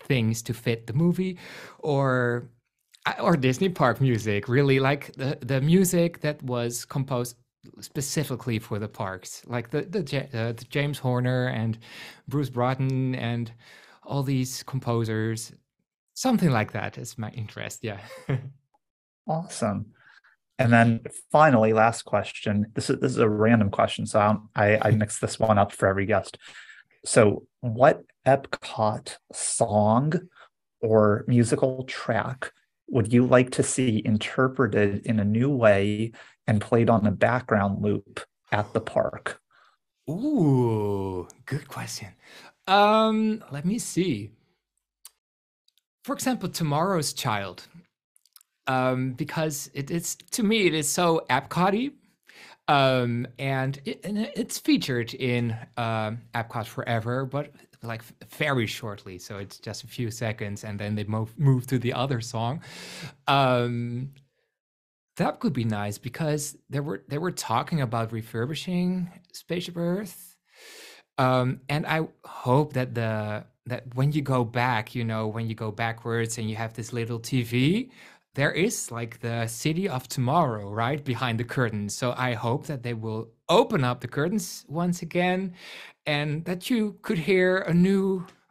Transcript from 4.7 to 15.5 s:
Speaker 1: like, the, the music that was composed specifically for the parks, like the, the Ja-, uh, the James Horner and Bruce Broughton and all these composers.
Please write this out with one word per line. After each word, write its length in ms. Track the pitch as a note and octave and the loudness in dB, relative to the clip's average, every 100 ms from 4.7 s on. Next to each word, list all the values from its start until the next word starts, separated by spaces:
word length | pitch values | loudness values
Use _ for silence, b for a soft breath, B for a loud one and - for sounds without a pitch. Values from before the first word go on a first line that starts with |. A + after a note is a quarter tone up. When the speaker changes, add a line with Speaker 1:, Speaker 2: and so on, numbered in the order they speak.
| C3+ | 4
Speaker 1:
like, 320 | C3 D3 - - | 2 0 -4 -6
the, 220 | C3+ - | -6 -4
the 200 | B2 C3+ | -2 0
music 600 | C#3+ F3+ F3+ F3 E3+ E3+ | 4 6 6 4 0 0
that 220 | D3+ D3 | -6 -6
was 420 | B2+ B2 A#2+ A#2+ | -4 -2 -2 -4
composed 520 | - C#3+ C3+ B2 B2 - _ _ - - | -6 -6 -2 -2 -4 -8 _ _ -20 -20
specifically 800 | - D#3 C#3 - C#3 B2 - A2 | -12 -8 -4 -4 -4 -4 -4 -4
for 200 | - G#2 | -4 -6
the 100 | G#2+ | -8
parks, 540 | - G2+ F#2 - - - | -6 -8 -8 -12 -18 -8
like 240 | A#2+ A#2 | -6 -4
the, 120 | D3 | -6
the 200 | F#3+ G3+ | -4 -6
Ja-, 360 | C#3+ C#3 - A#2 | -4 -4 -4 -4
uh, 140 | A#2 | -4
the 120 | A#2 - | -4 -6
James 300 | D3 D3 C#3+ | -4 -2 -2
Horner 480 | B2+ B2 B2 B2+ B2+ | -2 0 0 0 -2
and 300 | A#2 A2+ A2 B B B B - | -2 -4 -4 B B B B -6
Bruce 240 | C#3 C3 | -4 -2
Broughton 640 | B2 B2 C3+ C3 C3 C3 | 0 0 0 -2 -2 -2
and 380 | B2+ A#2 A#2 A2+ - b b b b | -2 -4 -4 -6 -12 b b b b
all 200 | - C#3 | -6 -4
these 400 | C3+ C3+ B2+ - | -2 -2 -2 -6
composers. 880 | - C3 A#2+ A#2 A2+ A2 A2 A2+ - | -8 -6 -2 -2 0 -2 -2 -4 -8